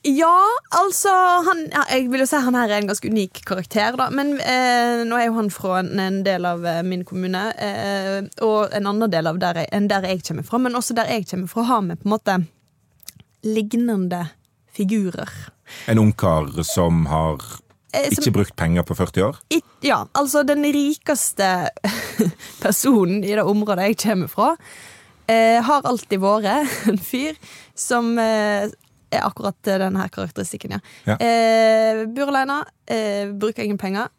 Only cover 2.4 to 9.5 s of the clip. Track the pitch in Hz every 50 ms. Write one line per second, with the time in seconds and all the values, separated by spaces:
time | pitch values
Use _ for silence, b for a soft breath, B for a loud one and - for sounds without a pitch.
2.4 | 254 247 247 247 240 208 208 208 208 196 208 - - 214 220 214 196 185 _ -
3.4 | - - 190 190 170 - - 214 208 226 247 254 262 240 247 277 277 294 285 269
4.4 | - - 254 254 254 247 240 240 240 240 240 233 233 226 233 240 233 233 226 226
5.4 | 214 202 - - - 190 185 185 185 - - 202 190 190 190 190 190 196 190 175
6.4 | 175 180 175 170 170 170 165 170 175 185 185 180 180 - 185 185 185 185 185 185
7.4 | 202 226 - - 214 202 196 208 202 202 202 196 190 196 196 196 196 - - -
8.4 | 226 220 214 214 208 - - 208 196 202 202 214 226 214 175 165 156 165 160 180
9.4 | 180 175